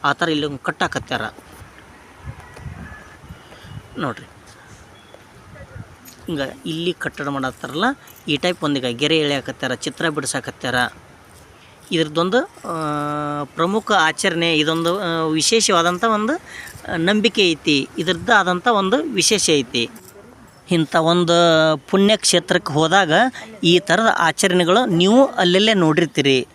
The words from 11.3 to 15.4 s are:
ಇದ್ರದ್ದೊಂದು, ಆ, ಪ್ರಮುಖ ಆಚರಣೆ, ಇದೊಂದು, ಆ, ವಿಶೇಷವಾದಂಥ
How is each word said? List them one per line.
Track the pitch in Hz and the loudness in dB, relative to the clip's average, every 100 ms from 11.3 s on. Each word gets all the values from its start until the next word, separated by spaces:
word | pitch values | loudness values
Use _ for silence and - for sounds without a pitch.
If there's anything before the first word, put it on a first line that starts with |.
| - - - - - - | -20 -20 -20 -20 -20 -4
ಇದ್ರದ್ದೊಂದು, | 170 156 151 180 233 | -2 0 0 0 0
ಆ, | 370 - 208 165 156 147 147 147 147 147 | -2 -12 -10 -6 -4 -4 -4 -6 -6 -6
ಪ್ರಮುಖ | 143 - 170 214 - | -8 -4 -2 -2 0
ಆಚರಣೆ, | 202 160 160 196 170 170 156 | 2 2 0 -2 0 0 2
ಇದೊಂದು, | 151 160 165 190 | 0 0 -2 -2
ಆ, | 180 165 160 | -4 -2 -2
ವಿಶೇಷವಾದಂಥ | 156 | 0